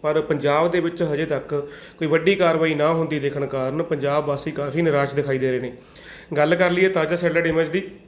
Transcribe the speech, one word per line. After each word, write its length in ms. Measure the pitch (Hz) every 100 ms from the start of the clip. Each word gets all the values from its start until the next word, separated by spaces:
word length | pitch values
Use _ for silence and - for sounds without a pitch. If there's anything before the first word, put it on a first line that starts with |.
ਪਰ 200 | 151 156
ਪੰਜਾਬ 500 | 151 147 143 147 170
ਦੇ 80 | 175
ਵਿੱਚ 240 | 170 170
ਹਜੇ 220 | 165 147 156
ਤੱਕ 420 | 139 - 147 143 - - -
ਕੋਈ 100 | 160
ਵੱਡੀ 280 | 160 160 196
ਕਾਰਵਾਈ 400 | 175 160 160 147
ਨਾ 180 | 151
ਹੁੰਦੀ 260 | 165 160 151
ਦੇਖਣ 260 | 139 143 135
ਕਾਰਨ 380 | 135 131 151
ਪੰਜਾਬ 420 | 165 147 139 147 143
ਵਾਸੀ 260 | 139 156
ਕਾਫੀ 300 | - 143 147
ਨਿਰਾਸ਼ 340 | 170 143 139 139
ਦਿਖਾਈ 220 | 139 135
ਦੇ 140 | 131
ਰਹੇ 80 | 123
ਨੇ। 140 | 123 120 - - - - - 151
ਗੱਲ 180 | 151 175
ਕਰ 140 | 180
ਲਈਏ 200 | 175 190
ਤਾਜ਼ਾ 260 | 185 160 170
ਸੈਟੇਲਾਈਟ 320 | 175 165 165
ਇਮੇਜ 220 | 160 156
ਦੀ। 120 | 180 190 -